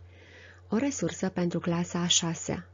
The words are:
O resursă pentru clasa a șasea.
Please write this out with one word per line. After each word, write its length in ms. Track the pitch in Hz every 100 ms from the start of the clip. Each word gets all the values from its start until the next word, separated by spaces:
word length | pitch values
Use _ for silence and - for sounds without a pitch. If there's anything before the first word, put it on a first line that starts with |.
| - - - - - - -
O 80 | 214
resursă 520 | 277 - 165 - 185
pentru 300 | 185 175 170
clasa 400 | 175 170 175 175
a 80 | 175
șasea. 600 | - 170 165 - 160 -